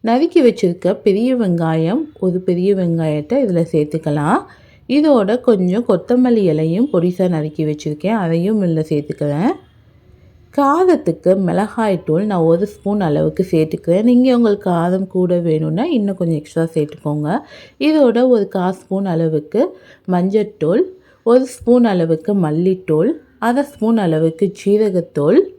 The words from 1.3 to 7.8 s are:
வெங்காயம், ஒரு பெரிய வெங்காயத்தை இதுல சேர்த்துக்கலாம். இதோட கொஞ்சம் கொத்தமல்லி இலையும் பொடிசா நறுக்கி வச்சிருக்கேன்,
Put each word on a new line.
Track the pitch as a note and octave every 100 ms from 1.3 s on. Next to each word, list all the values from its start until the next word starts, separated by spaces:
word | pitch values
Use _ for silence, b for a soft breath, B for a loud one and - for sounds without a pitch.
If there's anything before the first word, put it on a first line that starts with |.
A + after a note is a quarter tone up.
| B3+
வெங்காயம், | G3+ E3+ D#3+ D#3+ D#3+ B3 D#4 -
ஒரு | F#3 F3+
பெரிய | F#3 F3+ F#3 F#3+
வெங்காயத்தை | F3 E3 D#3+ D3+ D3 C4
இதுல | A#3+ E3+ E3
சேர்த்துக்கலாம். | D#3 D3+ D#3+ D#3 D3 D3 B3+ - b b b - C4+
இதோட | D4+ B3+ G3 B3 B3
கொஞ்சம் | G#3 F3+ G3 A#3+
கொத்தமல்லி | F3+ - B3 B3+ A3+ F#3
இலையும் | D#3 D#3+ F3 C#4
பொடிசா | F3+ F3+ F3+ F#3
நறுக்கி | D#3+ D#3 D3+ D#3
வச்சிருக்கேன், | D3+